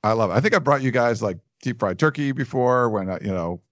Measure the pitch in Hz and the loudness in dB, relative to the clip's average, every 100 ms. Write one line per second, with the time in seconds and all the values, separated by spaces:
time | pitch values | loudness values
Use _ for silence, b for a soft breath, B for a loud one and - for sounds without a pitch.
0 | 107 113 104 98 196 202 139 143 131 123 | 2 2 2 2 2 2 2 2 2 2
1 | 120 113 110 92 _ _ 131 117 101 90 | 2 0 -4 -6 _ _ -8 -4 -4 2
2 | 156 143 139 135 127 131 123 123 120 107 | 0 0 -4 -4 -4 0 2 2 2 0
3 | 95 92 104 92 85 87 _ | -4 -6 -4 -4 -4 -8 _